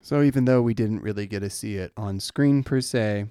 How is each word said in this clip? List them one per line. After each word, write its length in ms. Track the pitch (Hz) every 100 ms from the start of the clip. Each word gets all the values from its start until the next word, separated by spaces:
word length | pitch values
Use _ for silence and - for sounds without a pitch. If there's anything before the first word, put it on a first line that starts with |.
So 220 | - 143
even 220 | 143 135 127
though 180 | 127
we 100 | 117
didn't 300 | 110 110 107
really 240 | 107 104 101
get 140 | 101
to 100 | 98
see 240 | - 107 98
it 180 | 92 -
on 240 | 101 95
screen 440 | - - 143 139
per 180 | 131 131
se 460 | 127 123 107 104 104